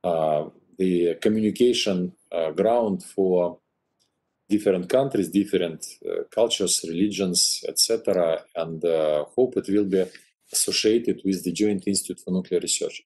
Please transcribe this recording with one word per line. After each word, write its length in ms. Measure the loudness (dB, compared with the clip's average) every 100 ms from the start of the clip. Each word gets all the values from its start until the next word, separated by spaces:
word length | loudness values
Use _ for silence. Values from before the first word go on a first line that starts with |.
Uh, 400 | 0 0 2 0 -2 -12 _ -2
the 360 | 0 2 2 0
communication, 920 | 0 2 0 2 2 4 0 -2 -4 -8 _
uh, 200 | -4 -2
ground 520 | 0 2 2 0 -4
for 560 | -6 -2 2 2 0 -4 _ _ _ _ _ _ _ _ _
different 400 | 0 2 0 2
countries, 400 | 0 2 -2 0
different, 560 | 0 2 0 -2 -6 -14 -14 -8
uh, 180 | -6 -6
cultures, 540 | 0 0 0 0 -2 -2
religions, 760 | 0 0 0 -2 0 0 -2 -6
et 120 | -2
cetera, 600 | 0 0 0 2 2 0 -4
and, 300 | -8 -6 -2
uh, 400 | 0 2 2 0 -2 0
hope 200 | 0 0
it 100 | 0
will 180 | 0 2
be 180 | 0 0 -6 _ _ _
associated 680 | -4 -2 0 2 2 0 -2
with 180 | -2 -2
the 100 | -2
Joint 320 | 0 0 0 -2
Institute 340 | -4 -4 -12
for 100 | -4
Nuclear 300 | -4 0 -2
Research. 420 | -2 -4 -4 -10